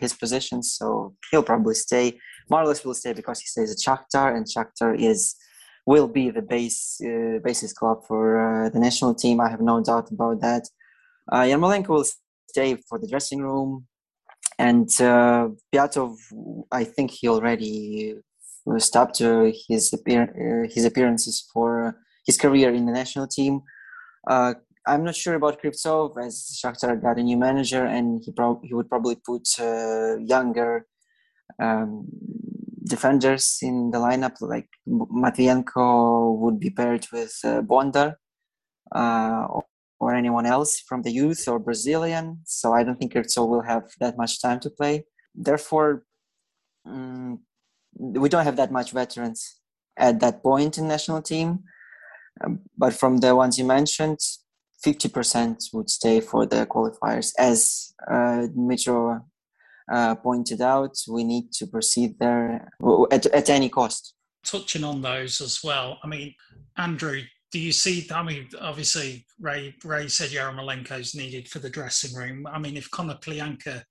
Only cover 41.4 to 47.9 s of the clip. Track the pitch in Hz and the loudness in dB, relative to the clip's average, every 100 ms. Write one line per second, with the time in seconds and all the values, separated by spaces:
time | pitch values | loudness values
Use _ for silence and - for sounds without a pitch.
41.4 | - 117 107 110 123 160 165 165 165 165 | -2 -2 -2 -2 0 0 0 -2 -6 -10
42.4 | - - 117 117 120 123 127 123 110 - | -10 -4 2 4 2 -2 -2 -2 0 0
43.4 | 117 120 117 113 - - 123 120 117 - | 2 0 0 -4 -4 -6 -4 -2 -4 -2
44.4 | 123 127 147 - 147 151 - _ _ - | -2 -4 -6 -4 -2 -2 -6 _ _ -6
45.4 | 139 143 - 156 151 135 - _ _ _ | 0 0 0 2 2 0 -6 _ _ _
46.4 | _ _ _ _ - 131 127 127 127 120 | _ _ _ _ -14 -12 -12 -10 -10 -12
47.4 | _ _ _ _ _ | _ _ _ _ _